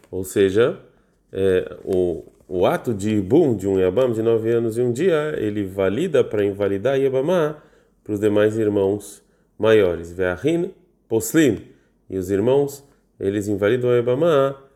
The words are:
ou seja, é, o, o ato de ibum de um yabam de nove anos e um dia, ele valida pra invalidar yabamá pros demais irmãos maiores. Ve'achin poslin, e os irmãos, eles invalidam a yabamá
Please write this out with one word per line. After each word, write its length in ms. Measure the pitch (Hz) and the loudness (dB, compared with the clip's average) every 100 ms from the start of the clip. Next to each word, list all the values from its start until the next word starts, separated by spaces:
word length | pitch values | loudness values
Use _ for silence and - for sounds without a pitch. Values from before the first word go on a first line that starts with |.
| _ | _
ou 120 | 92 | -10
seja, 560 | 95 110 98 98 127 185 - _ _ _ _ | -4 2 2 4 0 -2 -14 _ _ _ _
é, 460 | - 95 92 - - | -2 0 0 -2 -10
o, 400 | - 92 90 82 - _ - | -2 0 0 -2 -10 _ -8
o 180 | 90 104 | 0 0
ato 280 | 170 127 | 0 -4
de 220 | 104 104 107 | -4 -2 -2
ibum 400 | 92 135 156 107 | 2 2 4 0
de 120 | 98 | 0
um 100 | 95 | 2
yabam 320 | - 98 131 | 2 2 0
de 100 | 110 | 0
nove 300 | 113 113 110 | 0 0 0
anos 260 | 117 117 110 | 0 -2 -2
e 40 | |
um 100 | 123 | -2
dia, 440 | 120 185 156 151 151 | 0 0 0 -2 -4
ele 280 | 107 104 95 | -4 -4 -4
valida 580 | 98 95 104 185 139 | -2 0 0 0 0
pra 200 | 113 107 | 0 0
invalidar 540 | 101 98 101 98 113 139 | -2 0 -2 0 -2 0
yabamá 580 | 135 131 143 185 151 151 - _ _ _ | 0 0 0 0 -2 -4 -16 _ _ _
pros 160 | - 104 | -8 -2
demais 380 | 104 104 107 110 | 0 2 2 2
irmãos 640 | 107 104 98 104 - - _ _ _ - | 0 0 0 -2 -6 -20 _ _ _ -2
maiores. 540 | 110 110 92 82 85 | 4 4 4 0 -8
Ve'achin 600 | 87 92 90 143 170 190 - _ _ _ | -4 -4 -2 -2 -2 -4 -8 _ _ _
poslin, 500 | 113 - 156 151 90 - _ _ _ _ | -4 0 2 2 0 -6 _ _ _ _
e 80 | 95 | -8
os 120 | 90 | -2
irmãos, 540 | 98 113 135 143 135 - _ _ _ | 0 2 0 0 -6 -20 _ _ _
eles 280 | 98 104 101 | -4 -2 -4
invalidam 420 | 98 101 123 123 | 0 0 2 2
a 60 | 123 | 0
yabamá 600 | 120 127 170 147 135 139 - | 0 0 2 2 0 -4 -16